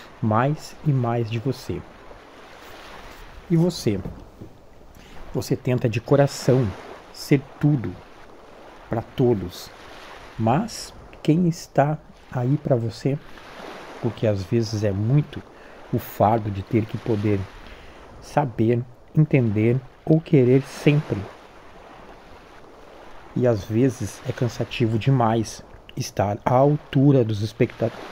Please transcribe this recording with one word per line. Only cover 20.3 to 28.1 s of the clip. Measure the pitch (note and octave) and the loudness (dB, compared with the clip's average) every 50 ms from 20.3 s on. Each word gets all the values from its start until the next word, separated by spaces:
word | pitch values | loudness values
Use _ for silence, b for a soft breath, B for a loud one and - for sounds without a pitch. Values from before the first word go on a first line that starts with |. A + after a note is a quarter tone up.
| - C#3 B2 A#2+ B2+ C3+ C3+ | 4 6 6 6 6 4 2
sempre. | - - - - D#3 D3 D3 - - A#2 G2+ G2 - - - - - - - - - - - - - - - - - - - - - - - - - - - - - - - - - - - - - - - - - - | 0 -10 0 2 2 2 2 0 -2 -4 -6 -6 -10 -14 -20 -20 -20 -20 -20 -20 -20 -20 -20 -20 -20 -20 -20 -20 -20 -20 -20 -20 -20 -20 -20 -20 -20 -20 -20 -20 -20 -20 -20 -20 -20 -20 -20 -20 -20 -20 -20 -18 -8 -4
E | B2 B2 B2 | 0 2 2
às | A#2 G2+ F2 | 2 0 -2
vezes | - G#2+ A2+ C3+ C3+ A2+ - G#2+ F#2+ - - - B2+ | -2 0 2 2 2 0 -2 -8 -8 -8 -10 -8 -8
é | |
cansativo | - - C3 A2+ - - A#2 - - - A#2+ A2 A2+ A2 | -4 -2 -2 -4 -2 -4 -8 -6 -2 -2 0 0 0 0
demais | - C3+ C3+ B2+ A#2 A2 A2+ A#2 G#2+ - - - - - - - - - - | 2 2 4 4 4 4 2 2 0 -2 -6 -16 -18 -20 -20 -20 -20 -16 -10
estar | - B2 - - - G2 G2+ G#2 - - | -8 -8 -8 -2 -2 -2 -2 -2 -4 0
à | - B2+ | 2 4
altura | B2+ C#3 D3 D3+ D3 - - - C3+ C3+ C#3+ C3+ C3+ A#2 | 6 6 4 4 0 -2 0 2 4 6 6 6 6 4
dos | A2 A2 G2+ | 2 0 -2
expecta-, | A2 A2 - - B2+ - - - A2+ A#2 - - - - | -4 -6 0 0 0 0 0 -4 -4 -4 -4 -8 -14 -10